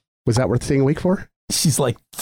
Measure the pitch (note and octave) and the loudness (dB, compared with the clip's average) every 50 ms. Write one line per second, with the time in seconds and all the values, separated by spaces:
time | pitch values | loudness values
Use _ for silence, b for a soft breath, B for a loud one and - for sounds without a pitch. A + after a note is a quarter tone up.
0 | _ _ _ _ _ - A2+ A2+ B2+ E2+ A2 A#2+ - - D3+ C#3 C3+ C3+ D#3 - | _ _ _ _ _ -2 0 0 0 0 0 -2 0 0 0 2 2 2 0 0
1 | - F3+ F#3 G3+ - - _ _ _ - - - - F3 A#2+ - D3 B2 A#2 - | 0 0 0 0 -2 -8 _ _ _ -6 -4 0 0 0 2 2 0 0 -2 -4
2 | _ _ - - | _ _ -10 -6